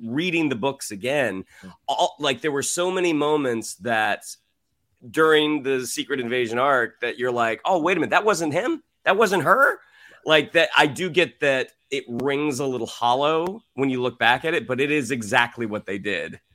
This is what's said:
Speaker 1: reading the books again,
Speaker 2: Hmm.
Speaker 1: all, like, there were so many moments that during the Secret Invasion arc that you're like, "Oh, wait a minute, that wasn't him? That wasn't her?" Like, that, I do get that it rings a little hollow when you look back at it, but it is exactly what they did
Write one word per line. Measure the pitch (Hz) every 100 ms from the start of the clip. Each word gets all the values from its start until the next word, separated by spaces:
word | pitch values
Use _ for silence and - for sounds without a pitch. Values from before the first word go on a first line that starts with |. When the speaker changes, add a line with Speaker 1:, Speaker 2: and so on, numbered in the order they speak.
Speaker 1:
reading | 113 127 180 165 156
the |
books | 120 131 135 -
again, | 101 117 147 120 95 92 -
Speaker 2:
Hmm. | 92 - -
Speaker 1:
all, | 139 175 -
like, | 147 127
there | 156
were | 139
so | 127 - 180
many | 185 180
moments | 156 147 151 135 113 107 -
that | 104 113 107 101 - - _ _ _ _ _ _ 127
during | 127 160 151 151 151
the | 131 131 123
Secret | - 139 139
Invasion | 117 127 117 117
arc | 139 131 117 -
that | 120 113
you're | 123
like, | 120 113 110
"Oh, | - 185
wait | 156 185
a |
minute, | 131
that | 165
wasn't | 208 180 160
him? | 151 240 330 - _
That | - 190
wasn't | 220 196
her?" | 147 220 285 415 _ _ - - -
Like, | 156 151
that, | 165 160 -
I | 151
do | 123 180
get | 160 165 -
that | 143 131 123 _ _
it | 139 -
rings | 120 135 139 151 127
a | 139
little | 127 113
hollow | - 120 127 147 160 175 214 -
when | - 139
you | 127
look | 123 120
back | 117 127
at | 160
it, | 165 117
but | 127
it | 143
is | 151 113
exactly | 131 104 127 120 117 117
what | 104 -
they | 101
did | 101 92 80 90 _